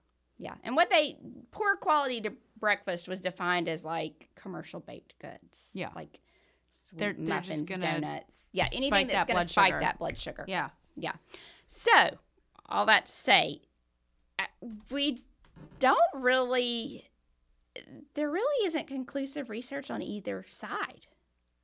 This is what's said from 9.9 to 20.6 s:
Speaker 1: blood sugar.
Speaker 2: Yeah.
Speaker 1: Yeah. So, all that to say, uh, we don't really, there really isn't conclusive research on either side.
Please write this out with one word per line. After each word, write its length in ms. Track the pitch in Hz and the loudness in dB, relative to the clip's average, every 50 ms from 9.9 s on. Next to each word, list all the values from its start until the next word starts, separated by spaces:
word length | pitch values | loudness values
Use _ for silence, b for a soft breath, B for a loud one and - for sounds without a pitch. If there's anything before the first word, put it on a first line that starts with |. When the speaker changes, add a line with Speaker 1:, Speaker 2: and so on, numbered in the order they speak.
| - | -2
Speaker 1:
blood 200 | - 170 160 - | -2 -4 -6 -6
sugar. 260 | - - - - - - | -6 -8 -10 -10 -8 -8
Speaker 2:
Yeah. 240 | 190 190 170 143 143 - _ _ _ _ | -4 -2 -2 -4 -4 -8 _ _ _ _
Speaker 1:
Yeah. 160 | - 160 160 - - B B B B B B B B B | -8 -6 -6 -6 -8 B B B B B B B B B
So, 500 | - - - - 466 415 294 185 - - - _ _ _ _ _ _ _ - - | -16 -12 0 4 8 8 8 8 6 2 -4 _ _ _ _ _ _ _ -20 -10
all 180 | - - 196 208 | -2 0 2 6
that 180 | 208 214 - - | 6 6 6 6
to 60 | - - | 0 -6
say, 480 | - - 269 208 170 160 156 147 - - _ _ _ _ _ _ _ _ _ _ _ _ _ _ | -2 4 6 6 6 6 2 -4 -10 -16 _ _ _ _ _ _ _ _ _ _ _ _ _ _
uh, 60 | - 190 - _ _ - 240 220 208 - - | -6 -6 -6 _ _ -14 -12 -12 -14 -12 -8
we 320 | 254 285 285 294 240 233 - _ _ _ _ _ _ - - - - - | -4 -2 -2 -2 -2 -4 -10 _ _ _ _ _ _ -20 -20 -20 -2 2
don't 220 | 254 254 311 523 679 784 - | 4 4 6 6 4 4 2
really, 960 | 269 254 247 254 262 254 247 254 254 247 240 240 233 226 - - - - _ _ _ _ _ _ _ _ _ _ _ _ _ _ - - - - 320 302 - _ | 0 2 2 4 4 2 2 2 0 2 0 -2 -2 -4 -8 -10 -14 -18 _ _ _ _ _ _ _ _ _ _ _ _ _ _ -14 -14 -14 -18 -20 -20 -8 _
there 160 | 285 302 294 | -2 -2 0
really 360 | 294 370 453 587 587 523 415 | 0 0 0 2 2 2 2
isn't 200 | 349 311 285 - | 2 0 -2 -4
conclusive 640 | - 269 262 254 - - 277 269 269 - 294 262 240 | -4 -6 -8 -6 -4 -4 -4 -4 -4 -4 -6 -6 -6
research 400 | 214 226 254 - 277 277 277 - | -6 -8 -6 -6 -8 -8 -6 -6
on 120 | 233 208 | -6 -6
either 420 | - - 208 208 196 208 196 190 190 | -4 -6 -6 -6 -6 -6 -6 -6 -8
side. 600 | - - - | -10 -12 -10